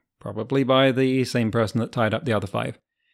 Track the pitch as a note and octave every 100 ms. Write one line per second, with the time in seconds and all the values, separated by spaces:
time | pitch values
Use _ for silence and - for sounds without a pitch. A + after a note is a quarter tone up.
0 | _ _ - G#2 A2 C3+ B2+ C3 C3+ B2
1 | C3 C3 B2 B2 A2 A#2 G#2+ A#2 A2+ B2
2 | A2 A2 C#3+ G#2 - A#2 B2 - _ _
3 | _